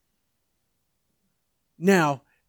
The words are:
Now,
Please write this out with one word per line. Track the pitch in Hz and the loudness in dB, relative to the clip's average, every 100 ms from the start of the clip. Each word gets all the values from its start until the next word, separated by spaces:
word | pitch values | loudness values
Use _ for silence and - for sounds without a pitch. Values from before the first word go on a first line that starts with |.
| _ _ _ _ _ _ _ _ _ _ _ _ _ _ _ _ _ - | _ _ _ _ _ _ _ _ _ _ _ _ _ _ _ _ _ -8
Now, | 175 190 156 135 _ _ | 0 0 0 -4 _ _